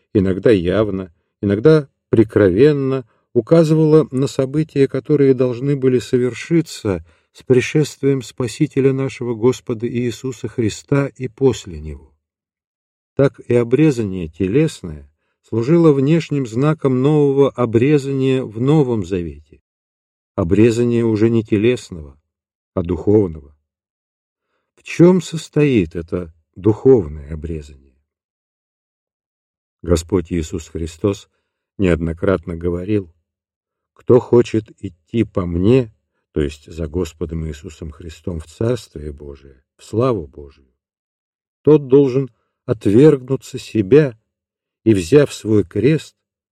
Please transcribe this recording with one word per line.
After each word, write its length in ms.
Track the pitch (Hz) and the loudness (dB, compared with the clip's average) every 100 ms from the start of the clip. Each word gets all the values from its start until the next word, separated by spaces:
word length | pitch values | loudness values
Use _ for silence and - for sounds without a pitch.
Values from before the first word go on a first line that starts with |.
| _ | _
иногда 360 | 107 95 92 127 | -2 0 0 2
явно, 600 | 101 85 98 107 95 95 _ _ - | 2 2 -2 -2 -4 -10 _ _ -6
иногда 480 | 101 101 147 156 139 _ - | -2 2 4 2 0 _ -4
прикровенно, 1000 | 113 110 104 98 92 151 143 135 135 - _ _ | 0 2 4 2 4 2 2 -2 -6 -8 _ _
указывало 760 | 120 113 165 156 156 156 156 127 | -4 2 4 4 2 4 4 2
на 160 | 127 139 | -2 -4
события, 640 | - 131 147 160 143 135 | -2 -4 -4 -2 0 0
которые 460 | 135 - 147 135 | -2 -2 2 2
должны 420 | 127 127 117 139 143 | 2 0 -2 -4 0
были 220 | 131 127 | 0 0
совершиться 1080 | - 123 123 113 - 165 156 - 107 87 - _ _ | 0 -2 -2 -4 -2 -2 -2 -6 -6 -6 -8 _ _
с 100 | _ | _
пришествием 800 | - 127 - 156 143 - 135 135 | 0 0 2 -2 -4 -4 -4 -4
Спасителя 720 | - - 120 - 151 139 135 | -6 -8 -6 -4 -4 0 0
нашего 400 | 135 135 - 120 | 0 -6 -6 -8
Господа 520 | 113 123 127 - 113 120 | -2 0 -2 -6 -8 -6
Иисуса 600 | 120 123 110 131 123 110 | -4 -6 -6 -10 -10 -10
Христа 600 | - 107 - - 139 139 | -4 -4 -4 -2 -2 -2
и 200 | - 127 | -8 -12
после 500 | - 135 107 - 78 | 0 0 0 -8 -14
Него. 360 | 76 71 - _ _ _ _ _ _ _ _ _ _ | -14 -16 -18 _ _ _ _ _ _ _ _ _ _
Так 260 | - 139 - | 0 0 -2
и 140 | - | -2
обрезание 760 | 120 117 131 156 120 101 92 82 | 0 0 2 2 0 -4 -6 -8
телесное 840 | - 95 131 156 - 87 73 71 _ _ _ | -4 -2 0 -2 -6 -16 -16 -20 _ _ _
служило 500 | - 110 117 175 165 | -8 -4 0 4 4
внешним 540 | 139 135 165 - 143 117 | 4 2 0 -2 -6 -4
знаком 560 | 113 151 156 135 127 | -2 0 0 -2 0
нового 480 | 139 151 143 139 135 | 2 2 2 2 2
обрезания 920 | - 120 110 135 147 135 135 135 131 | 0 0 2 2 0 0 -2 0 -2
в 160 | 110 107 | -4 -4
Новом 460 | 131 156 127 110 | 0 2 2 -2
Завете. 560 | 85 95 85 73 _ _ _ _ _ _ _ _ _ | -4 -6 -6 -12 _ _ _ _ _ _ _ _ _
Обрезание 720 | - 85 98 117 113 120 117 | -4 0 4 4 2 0 0
уже 240 | 117 107 117 | 0 0 2
не 160 | 117 | 0
телесного, 720 | 110 104 117 123 - 87 71 69 _ _ _ _ _ | 0 0 0 -2 -8 -18 -18 -20 _ _ _ _ _
а 80 | 95 | -6
духовного. 760 | 87 85 104 107 95 78 71 _ _ _ _ _ _ _ _ _ _ _ _ _ | -4 -4 2 2 2 -6 -20 _ _ _ _ _ _ _ _ _ _ _ _ _
В 60 | |
чём 380 | - - 175 185 | -6 4 4 4
состоит 720 | - 165 - 151 147 117 82 | -2 -12 -6 0 2 2 0
это 380 | 87 82 90 85 _ _ | -6 -8 -8 -10 _ _
духовное 800 | - 98 107 135 123 76 76 71 | -4 -2 2 4 4 2 -10 -14
обрезание? 480 | 78 80 78 73 67 69 _ _ _ _ _ _ _ _ _ _ _ _ _ _ _ _ _ _ _ | -12 -10 -12 -14 -20 _ _ _ _ _ _ _ _ _ _ _ _ _ _ _ _ _ _ _ _
Господь 500 | 85 85 - 92 85 | -2 -2 0 -4 -2
Иисус 360 | 90 78 90 - | -6 -6 -10 -12
Христос 600 | 82 82 - 101 101 - _ _ _ _ - | -12 -12 -6 -4 -4 -12 _ _ _ _ -4
неоднократно 800 | 92 82 82 82 95 92 87 85 | 0 0 -2 -4 -4 -4 -6 -8
говорил: 580 | 87 87 95 107 85 _ _ _ _ _ _ _ _ | -6 -6 -4 -4 -6 _ _ _ _ _ _ _ _
«Кто 260 | _ - 120 | _ 2 2
хочет 540 | - 117 - 107 - - | 4 2 2 -2 -6 -14
идти 400 | 98 - _ 117 | -16 -16 _ -4
по 240 | 107 101 87 | -2 -4 -4
мне, 480 | 87 98 131 113 _ _ _ _ | 0 2 2 0 _ _ _ _
то 80 | - | -4
есть 320 | 73 - - | -4 -6 -16
за 160 | 85 78 | -10 -8
Господом 580 | 87 87 - 85 82 80 | -6 -6 -8 -10 -8 -10
Иисусом 460 | 76 92 - 82 | -12 -16 -16 -16
Христом 480 | - 85 - 98 82 | -16 -20 -14 -12 -12
в 60 | - | -12
Царствие 680 | - 117 120 - 78 76 | -6 -4 -4 -8 -16 -14
Божие, 500 | 69 71 69 69 67 _ _ | -16 -18 -20 -20 _ _ _
в 80 | |
славу 420 | - 107 131 107 71 | -8 -4 -2 -4 -8
Божию, 480 | - 69 69 65 _ _ _ _ _ _ _ _ _ | -18 -20 _ _ _ _ _ _ _ _ _ _ _
тот 240 | 143 151 135 | 2 4 6
должен 440 | 139 139 127 131 _ _ _ | 4 4 0 -4 _ _ _
отвергнуться 920 | - 113 104 107 151 139 127 135 - 123 | -6 -2 2 6 6 4 -2 -8 -8 -14
себя 580 | - 110 92 139 143 110 _ _ _ _ _ _ | -6 -2 4 4 2 -6 _ _ _ _ _ _
и, 100 | 113 | 0
взяв 400 | 98 82 147 135 | 0 4 2 2
свой 300 | - 104 107 | -4 -2 0
крест, 540 | 87 104 123 156 - _ _ _ _ | 0 -2 0 -2 -6 _ _ _ _